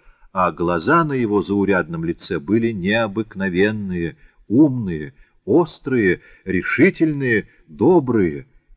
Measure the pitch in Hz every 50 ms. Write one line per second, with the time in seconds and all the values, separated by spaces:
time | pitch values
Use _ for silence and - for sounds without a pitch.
0 | _ - _ _ - _ - 95 90 87 78 80 85 85 87 82 80 117 160 170
1 | 165 147 139 131 117 104 104 101 80 80 101 101 98 95 98 90 82 78 82 82
2 | 82 85 82 - - - 95 78 71 85 107 117 113 117 113 92 85 98 107 117
3 | 113 104 95 110 107 - - 92 98 95 87 92 98 107 110 107 101 95 90 87
4 | 85 78 - _ - _ _ _ _ - 98 131 160 143 127 123 107 92 85 76
5 | 76 69 - _ - _ _ _ _ 95 113 165 170 165 - - - 143 131 120
6 | 104 90 85 - - - - _ _ 95 92 90 85 - - - 151 190 - -
7 | 165 156 147 139 135 123 113 101 - - _ _ _ _ 78 73 107 156 185 165
8 | 135 123 117 110 92 82 71 69 65 - _ _ _ _ -